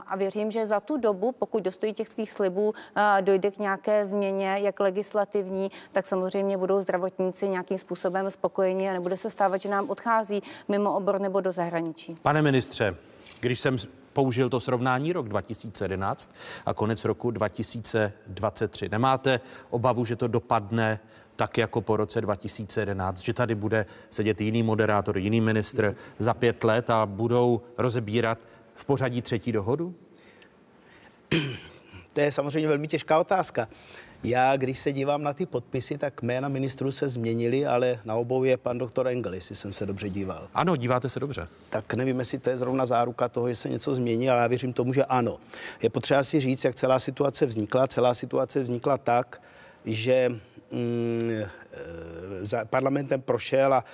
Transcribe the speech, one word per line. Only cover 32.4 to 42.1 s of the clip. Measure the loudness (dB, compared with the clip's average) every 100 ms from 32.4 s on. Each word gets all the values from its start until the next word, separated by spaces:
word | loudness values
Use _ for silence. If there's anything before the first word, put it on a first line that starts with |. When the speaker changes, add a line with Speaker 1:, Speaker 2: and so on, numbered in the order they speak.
| 0 0 2
Speaker 3:
velmi | 2 0
těžká | -2 2 4
otázka. | 4 2 0 -2 -4 -6 -20 -20 -20 -8
Já, | 0 4 4 4
když | 0 -2
se | -2
dívám | -2 0 0
na | -2
ty | -4 -4
podpisy, | -6 -4 -6 -4 -4
tak | -4 -4
jména | -2 -2 -2
ministrů | -2 -4 -2 -4
se | -2 -2
změnily, | -2 -2 0 2 2 2
ale | 2 2 0
na | -2
obou | -2 0 2
je | 2 2
pan | 0 -4
doktor | -2 0 0
Engel, | 0 -4
jestli | -6 -8 -10
jsem | -8
se | -6 -6
dobře | -4 -4
díval. | -4 -6 -8 -6
Speaker 2:
Ano, | 0 2 2
díváte | 2 0 -2
se | -4
dobře. | -6 -6 -10 -14 -8
Speaker 3:
Tak | -8 -4
nevím, | -2 0